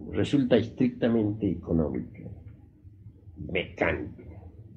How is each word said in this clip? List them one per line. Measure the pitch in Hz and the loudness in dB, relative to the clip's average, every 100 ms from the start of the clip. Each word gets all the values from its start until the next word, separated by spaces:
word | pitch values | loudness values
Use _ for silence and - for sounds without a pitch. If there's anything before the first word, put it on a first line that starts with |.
| - | -4
resulta | 98 98 139 123 120 | 0 4 4 6 4
estrictamente | - - 123 - 120 117 104 107 98 | 4 2 0 2 2 4 2 2 0
económica, | 85 - 82 73 64 - - - - - - - - - - - - - - | -2 0 2 2 -2 -8 -12 -14 -14 -16 -18 -20 -20 -20 -20 -20 -20 -18 -12
mecánica, | 76 90 82 - 87 71 - - - - - - - | -4 -2 -2 0 0 0 -4 -12 -16 -18 -18 -18 -18